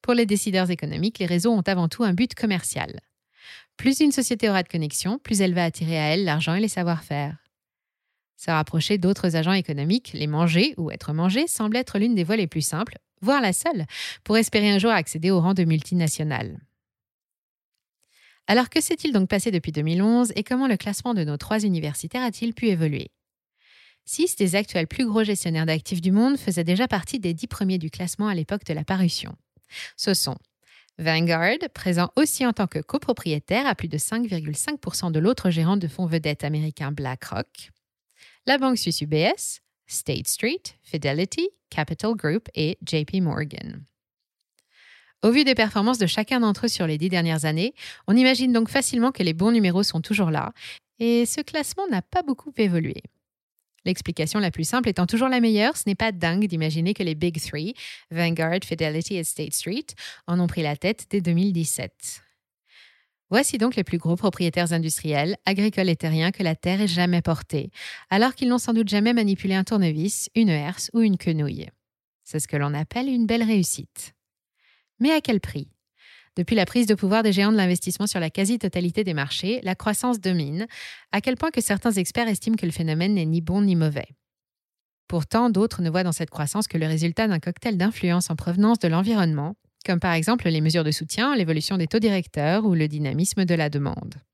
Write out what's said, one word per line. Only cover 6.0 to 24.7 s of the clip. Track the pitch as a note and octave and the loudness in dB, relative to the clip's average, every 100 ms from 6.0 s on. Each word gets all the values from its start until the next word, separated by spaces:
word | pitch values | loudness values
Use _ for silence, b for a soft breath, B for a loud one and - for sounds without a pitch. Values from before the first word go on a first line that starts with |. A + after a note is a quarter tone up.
| D3+ | 2
elle | E3 F#3+ | 2 2
l'argent | D3+ D#3 | 0 0
et | F3 | 0
les | A3 | 0
savoir-faire. | - F3 E3 - D3 C#3+ D#3+ _ _ _ _ _ _ _ _ _ _ | 0 -2 -2 -4 -4 -4 -8 _ _ _ _ _ _ _ _ _ _
Se | - | 0
rapprocher | D#3+ D#3 E3 - G#3 | 0 2 0 2 2
d'autres | F3+ G3 F3+ E3 | 2 2 2 2
agents | D#3+ | 2
économiques, | G3 - C#3+ D3 A#3 - | 0 0 -2 0 0 -2
les | - D3+ | -6 -2
manger | D3+ E3+ E3 C#4 - | 2 4 4 2 0
ou | D#3+ | -8
être | - - | -6 -6
mangé, | D#3 F3+ A3 E4+ | 0 0 0 -2
semble | - G#3+ B3 | -2 0 -2
être | - G3+ | -2 0
l'une | A3+ | 2
des | A3 E3 | 2 2
voies | A3+ | 0
les | E3+ | 0
plus | D#3+ | -2
simples, | D3 D#3 A3 - _ _ | -4 -4 -6 -10 _ _
voire | G3 C#4 | 2 2
la | G#3+ | 2
seule, | F3+ E4 B3+ D3 B B B - | 0 -2 -2 -6 B B B 2
pour | A3 | 2
espérer | A3 A3 G#3 | 4 2 4
un | G3+ | 4
jour | A3+ | 4
accéder | G#3 D3+ D#3+ E3+ | 2 0 -2 2
au | F#3+ | 4
rang | E3+ | 4
de | F#3 | 4
multinationale. | E3 D#3+ - F3+ D#3+ - D3+ B2+ - - _ _ _ _ _ _ _ _ _ _ _ _ _ _ b b b b - | 4 2 0 0 0 0 -4 -4 -6 -12 _ _ _ _ _ _ _ _ _ _ _ _ _ _ b b b b 2
Alors | A3 B3 | 2 4
que | E4 | 0
s'est-il | - E4 D#4+ | 0 -2 2
donc | A3 F#3+ | 2 2
passé | G3+ A#3 | 0 0
depuis | F3+ - | -2 -2
deux | D3+ | -2
mille | D#3 E3+ | 0 2
onze | G#3 A#3+ A#3+ - | 4 4 2 -2
et | |
comment | G#3 B3+ C4+ | -2 0 2
le | G3 | 0
classement | G#3+ G3 B3 | -2 -4 -2
de | G#3+ | -2
nos | D3+ D3 | -2 -4
trois | - A3 | -2 0
universitaires | G#3 E3+ D3+ C#3 E3 B3+ | 2 0 -2 -6 -8 -4
a-t-il | B3 - A#3 | -4 -4 -6
pu | A3+ A3+ | -2 0
évoluer ? | F3 D#3+ C#3+ - _ _ _ _ b b b b b - | 2 0 -2 -8 _ _ _ _ b b b b b -10
Six | - F4 - | -2 -2 2
des | F#3 F#3+ | 0 0
actuels | G#3 | 0